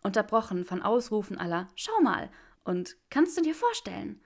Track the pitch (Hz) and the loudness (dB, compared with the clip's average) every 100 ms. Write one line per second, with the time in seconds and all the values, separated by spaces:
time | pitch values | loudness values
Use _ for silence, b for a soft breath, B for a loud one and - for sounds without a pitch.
0 | 202 202 208 226 220 185 180 185 185 233 | 0 0 2 2 0 -4 -4 -4 2 2
1 | 240 214 202 185 175 170 185 - - 440 | 2 -2 -2 -4 -2 -4 -4 -10 -2 4
2 | 302 - - B B B - 180 180 - | 4 4 -4 B B B -4 -4 -4 -10
3 | _ - 339 - 320 320 480 453 - - | _ 2 2 4 0 2 0 0 -6 -8
4 | - 208 | -8 -10